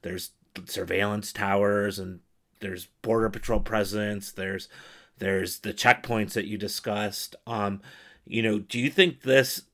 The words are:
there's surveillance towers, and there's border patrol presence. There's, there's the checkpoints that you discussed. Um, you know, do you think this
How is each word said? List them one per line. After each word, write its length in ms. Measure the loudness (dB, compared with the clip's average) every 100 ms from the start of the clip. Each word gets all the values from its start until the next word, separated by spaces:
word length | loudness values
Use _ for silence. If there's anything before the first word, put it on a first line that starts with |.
there's 280 | -8 -8 -10 _ _ -20 -10
surveillance 680 | -8 -2 2 2 0 -6
towers, 640 | -4 2 4 4 4 0 -4
and 220 | -10 -12 _ _ _ _
there's 280 | -10 -10 -12 _
border 280 | 0 2 2
patrol 300 | 0 0 0
presence. 720 | 2 0 0 -2 -2 -4 -8
There's, 380 | -8 -6 -6 -10 -18 -20 -20 -20 _
there's 420 | 0 0 -2 -6
the 140 | -8
checkpoints 600 | 2 4 4 2 -2 0
that 120 | -2 -4
you 120 | -6
discussed. 800 | -6 -6 -4 -2 -2 -4 -12 -14 -8
Um, 340 | -2 -2 -4 -10 -20 -20 -20 -6
you 180 | 0
know, 160 | 0 0
do 200 | -2 -2
you 120 | 0
think 300 | 4 4 4
this 420 | 4 6 6 -2 -10